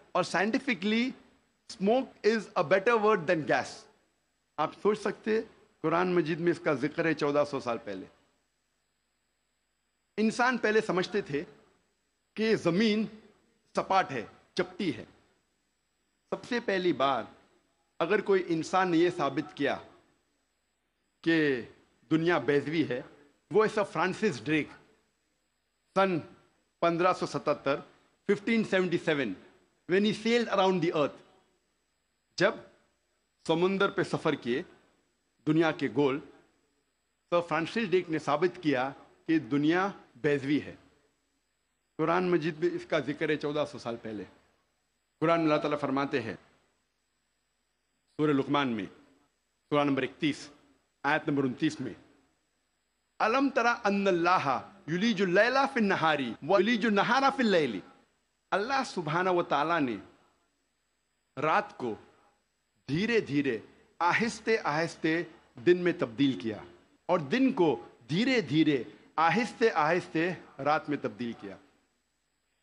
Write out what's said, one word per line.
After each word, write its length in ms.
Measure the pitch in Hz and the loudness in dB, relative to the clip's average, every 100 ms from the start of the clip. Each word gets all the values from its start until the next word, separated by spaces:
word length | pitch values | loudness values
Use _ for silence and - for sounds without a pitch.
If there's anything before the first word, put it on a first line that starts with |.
| _ | _
और 100 | 180 | -2
scientifically 880 | 180 170 208 262 - 185 202 220 254 - - _ _ _ - | 0 0 0 -2 -4 -4 -2 0 -2 -6 -20 _ _ _ -20
smoke 560 | - 196 247 254 - 208 | -4 0 0 0 -2 0
is 200 | 226 180 - | 0 -2 -4
a 80 | |
better 320 | 156 - 196 233 | 2 2 4 4
word 260 | 208 214 156 | 4 2 2
than 160 | 170 131 | -2 2
gas। 260 | 139 110 - - _ _ _ _ _ _ - | -2 -2 -12 -20 _ _ _ _ _ _ -6
आप 140 | 156 | -6
सोच 260 | - 196 214 | -2 -2 -2
सकते 380 | 220 - 226 220 | -4 -6 -2 -2
हैं, 60 | - - _ _ | -4 -16 _ _
कुरान 320 | 160 165 185 | -2 0 2
मजीद 260 | 175 151 165 | 0 0 0
में 120 | 170 | 0
इसका 220 | 170 170 | 0 -2
जिक्र 320 | 139 143 156 160 | 0 -2 0 -2
है 80 | |
चौदह 300 | 147 147 147 | 0 0 0
सौ 160 | 143 135 | 0 -4
साल 180 | 120 113 | -4 -6
पहले। 280 | 104 95 95 _ _ _ _ _ _ _ _ _ _ _ _ _ _ _ _ _ _ _ _ - | -6 -12 -12 _ _ _ _ _ _ _ _ _ _ _ _ _ _ _ _ _ _ _ _ -2
इंसान 400 | 220 214 247 240 | 0 2 0 2
पहले 220 | 214 214 | 2 0
समझते 420 | 208 180 185 208 | 0 -2 -2 -4
थे 200 | 202 143 180 - _ _ _ _ _ _ _ - | -4 -6 -6 -16 _ _ _ _ _ _ _ -4
कि 180 | 220 185 | 0 2
ज़मीन 520 | 180 170 226 214 214 - - _ _ _ _ | 2 2 2 2 -2 -10 -20 _ _ _ _
सपाट 360 | - - 190 175 | -6 2 0 2
है, 180 | 131 95 - _ - | -6 -8 -16 _ -4
चपटी 340 | - - 190 | -4 -4 -6
है। 160 | 113 85 _ _ _ _ _ _ _ _ _ _ _ _ | -6 -12 _ _ _ _ _ _ _ _ _ _ _ _
सबसे 280 | 190 - 240 | -10 -6 -6
पहली 320 | - 190 180 | -2 0 0
बार 340 | 127 135 123 104 - _ _ _ _ _ _ | 0 0 0 -6 -16 _ _ _ _ _ _
अगर 200 | 170 208 | 0 0
कोई 200 | 196 190 | 2 0
इंसान 480 | 180 160 147 185 185 | 2 -2 0 0 2
ने 80 | 165 | 4
ये 120 | 175 | 2
साबित 420 | 175 139 139 - | 2 -2 -2 -8
किया 220 | - 135 95 - - _ _ _ _ _ _ _ _ _ _ _ _ | -4 -2 -2 -8 -20 _ _ _ _ _ _ _ _ _ _ _ _
कि 120 | 160 165 151 127 104 - _ _ _ | 0 2 2 0 -6 -20 _ _ _
दुनिया 280 | 160 165 170 | 0 2 2
बैज़वी 440 | 131 143 143 165 | 2 0 0 -2
है, 220 | 127 123 - - _ _ _ | -2 -4 -8 -20 _ _ _
वो 120 | 175 | 2
है 60 | 214 | 2
सर 160 | 214 | 0
फ्रांसिस 580 | 196 160 180 - 214 117 | -2 0 -2 0 -2 -2
ड्रेक, 260 | 147 156 - - _ _ _ _ _ _ _ _ _ _ _ 190 | -2 -2 -2 -12 _ _ _ _ _ _ _ _ _ _ _ 0
सन 220 | 190 165 - - _ _ _ _ | 0 0 -6 -20 _ _ _ _
पन्द्रह 300 | 170 165 185 | -2 2 2
सौ 140 | 180 175 | 0 -4
सतहत्तर, 560 | 143 - 143 139 151 - _ _ _ - | -4 -2 -2 -2 -4 -6 _ _ _ -2
फिफ्टीन 360 | 196 - 226 | -2 0 0
सेवेंटी 340 | 202 190 185 170 | 2 0 0 0
सेवन, 380 | - 147 120 92 - _ _ _ - | 0 -2 -2 -6 -14 _ _ _ -2
when 160 | 185 | 0
he 80 | 208 | 2
sailed 360 | 185 226 240 208 | 0 0 0 2
around 340 | 196 190 185 | 2 2 2
the 100 | 165 156 | 0 0
earth। 220 | 135 - - _ _ _ _ _ _ _ _ _ _ - | -2 -4 -20 _ _ _ _ _ _ _ _ _ _ 0
जब 320 | 190 - - _ _ _ _ _ _ _ - | 0 0 -14 _ _ _ _ _ _ _ -2
समुंदर 440 | 165 185 190 196 | 2 2 2 0
पे 140 | 190 | 0
सफ़र 300 | 160 151 165 139 | -4 -2 -2 -2
किए 280 | 117 127 185 - _ _ _ _ _ _ 156 | -4 -4 -6 -18 _ _ _ _ _ _ 0
दुनिया 260 | 156 165 | 2 2
के 160 | 151 135 | 0 -2
गोल, 300 | 113 143 139 | 0 0 0
सर 1200 | - - _ _ _ _ _ _ _ _ _ 175 | -8 -20 _ _ _ _ _ _ _ _ _ -2
फ्रांसिस 480 | 170 156 165 226 214 | 0 -2 -2 -2 0
ड्रेक 200 | 180 180 | 0 0
ने 100 | 156 | -4
साबित 380 | 147 147 180 - | -2 0 0 0
किया 320 | 151 131 135 - - _ - | 0 0 -2 -6 -20 _ -2
कि 120 | 160 | 0
दुनिया 500 | 117 143 147 175 196 190 - - | 0 0 2 2 0 -4 -20 -4
बैज़वी 420 | 147 143 135 143 | -2 0 0 -2
है। 200 | 98 85 _ _ _ _ _ _ _ _ _ _ _ - | -2 -16 _ _ _ _ _ _ _ _ _ _ _ -4
कुरान 320 | 160 175 180 | 0 0 2
मजीद 340 | 175 156 151 | 0 0 -2
में 60 | 170 | -4
इसका 300 | 165 - 160 | -4 -2 -2
जिक्र 300 | 127 143 156 | -2 -4 -2
है 60 | 147 | -2
चौदह 280 | 147 151 | -2 -4
सौ 140 | 143 120 | -4 -6
साल 180 | 120 117 | -10 -8
पहले। 280 | 113 104 95 _ _ _ _ _ _ _ _ _ | -10 -10 -12 _ _ _ _ _ _ _ _ _
कुरान 200 | 156 170 | 0 2
में 60 | 156 | 2
अल्लाह 120 | 151 | 2
ताला 180 | 151 147 | 0 -2
फरमाते 420 | 135 135 139 139 | -2 -2 -2 -4
हैं 140 | 110 85 _ _ _ _ _ _ _ _ _ _ _ _ _ _ _ _ _ - | -4 -10 _ _ _ _ _ _ _ _ _ _ _ _ _ _ _ _ _ -2
सूरह 140 | 151 | 0
लुकमान 360 | 139 135 143 135 | 2 2 0 0
में, 180 | 110 87 | -4 -8
सूरह 1000 | - _ _ _ _ _ _ _ 147 | -14 _ _ _ _ _ _ _ 0
नंबर 200 | 143 131 | 2 0
इकतीस, 460 | 127 - 156 127 - - _ _ _ _ | -4 -4 -4 -4 -12 -20 _ _ _ _
आयत 240 | 139 151 156 | -2 -2 0
नंबर 160 | 143 | 0
उनतीस 360 | 135 117 156 151 | -2 0 -4 -2
में, 140 | 127 87 - _ _ _ _ _ _ _ _ _ _ _ | -10 -12 -20 _ _ _ _ _ _ _ _ _ _ _
"alam 260 | 208 254 277 | 0 2 2
tara 220 | - 233 | 2 0
annallaha 1000 | - 202 202 196 175 170 185 139 117 - - - | 0 0 2 2 2 2 2 2 -2 -4 -16 -6
युलीजुल 420 | 175 233 190 196 | 0 0 2 2
layla 360 | 185 233 262 269 | 4 4 4 2
fin 180 | 254 | 2
nahari 520 | 202 160 160 147 123 107 | 2 4 2 2 -2 -6
व 80 | 143 | 2
युलीजुल 400 | 196 208 240 226 | 4 4 2 2
nahara 380 | 202 175 254 269 | 2 4 4 2
फिल 160 | 269 233 | 2 2
layli।" 360 | 180 139 95 - - _ _ _ _ _ | 2 2 -4 -12 -20 _ _ _ _ _
अल्लाह 320 | 185 226 277 | -4 0 -2
सुब्हाना 460 | 254 - 151 165 185 | -2 -6 -4 0 2
व 120 | 180 | 0
तआला 360 | 175 147 156 170 | 2 0 2 0
ने 240 | 131 101 - _ _ _ _ _ _ _ _ _ _ _ _ - | 0 -4 -10 _ _ _ _ _ _ _ _ _ _ _ _ -4
रात 340 | 151 185 208 | 0 0 -2
को 260 | - 123 101 - _ _ _ _ _ _ _ - | -8 -8 -8 -14 _ _ _ _ _ _ _ -6
धीरे-धीरे, 800 | 151 226 226 156 143 135 110 - - _ _ | -2 0 0 0 -2 0 -4 -8 -20 _ _
आहिस्ते-आहिस्ते 1300 | 170 - 226 - - 220 156 151 165 - 165 160 160 - _ - | 0 2 -2 -4 -2 0 0 -2 -2 -2 -2 -2 -4 -14 _ -2
दिन 200 | 117 180 | 2 4
में 200 | 175 170 | 2 0
तब्दील 420 | 127 110 139 120 | -4 2 0 2
किया 240 | 113 101 76 - _ _ - | -6 -8 -14 -20 _ _ -2
और 120 | 180 | -2
दिन 320 | 135 233 262 | 0 2 2
को 460 | - 170 120 - - 117 | 4 2 2 -6 -20 -4
धीरे-धीरे, 880 | 165 254 247 143 156 156 139 110 - - - | 0 2 0 2 2 2 0 -4 -16 -8 0
आहिस्ते-आहिस्ते 1160 | 165 180 247 - 226 170 151 175 - 160 175 165 - - | 2 2 -2 0 0 2 2 0 -2 -2 -2 -4 -12 -4
रात 300 | 139 151 147 | 0 0 -2
में 100 | 139 | -6
तब्दील 320 | 127 104 120 | -6 -6 -10
किया। 260 | 110 101 90 _ _ _ _ _ _ _ _ _ _ | -10 -14 -16 _ _ _ _ _ _ _ _ _ _